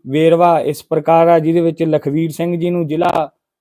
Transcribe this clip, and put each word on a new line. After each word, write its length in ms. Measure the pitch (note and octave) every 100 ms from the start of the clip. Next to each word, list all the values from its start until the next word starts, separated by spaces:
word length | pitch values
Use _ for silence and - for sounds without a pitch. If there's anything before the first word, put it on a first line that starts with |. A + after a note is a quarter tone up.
| C3+
ਵੇਰਵਾ 520 | D3 E3 E3 F3 D#3+
ਇਸ 220 | C#3 C#3+
ਪ੍ਰਕਾਰ 440 | - D#3+ D3+ E3 E3
ਆ, 100 | E3
ਜਿਹਦੇ 220 | D#3 E3+
ਵਿੱਚ 220 | E3 D3+
ਲਖਵੀਰ 480 | D#3+ D3+ C#3+ D3 E3
ਸਿੰਘ 240 | D#3 E3+ F3
ਜੀ 100 | F3
ਨੂੰ 180 | F3 D#3
ਜ਼ਿਲ੍ਹਾ 420 | D#3 F3 E3+ D3+ _ _ _